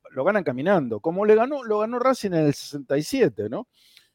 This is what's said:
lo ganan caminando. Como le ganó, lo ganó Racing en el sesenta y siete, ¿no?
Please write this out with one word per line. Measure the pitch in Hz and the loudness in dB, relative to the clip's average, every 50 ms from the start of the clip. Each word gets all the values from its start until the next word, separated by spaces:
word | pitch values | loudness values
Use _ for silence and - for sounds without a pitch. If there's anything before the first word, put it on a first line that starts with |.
| _ - | _ -12
lo | - 131 135 | -8 -2 -2
ganan | 175 214 208 175 | 0 0 0 -2
caminando. | 151 127 123 139 180 202 180 139 120 110 107 | -2 -4 -2 0 2 2 2 2 0 -4 -4
Como | - 160 170 185 208 | -4 -4 -2 0 4
le | 208 214 | 4 4
ganó, | 220 226 262 302 277 247 | 4 4 0 -2 -6 -4
lo | 226 214 208 | -4 -2 -2
ganó | 214 220 247 247 | -2 -2 -4 0
Racing | 247 262 262 - - 208 180 | 2 2 0 2 -2 -2 0
en | 165 156 | 2 2
el | 147 143 | 2 2
sesenta | - - - - 147 139 - 139 | -2 -6 -12 -12 -12 -4 -2 -2
y | 143 151 | -2 -2
siete, | - - 269 233 156 110 - 104 104 | -2 2 2 2 2 2 -2 -6 -4
¿no? | 120 180 247 - _ _ _ _ _ - _ _ _ | -4 -8 -8 -10 _ _ _ _ _ -20 _ _ _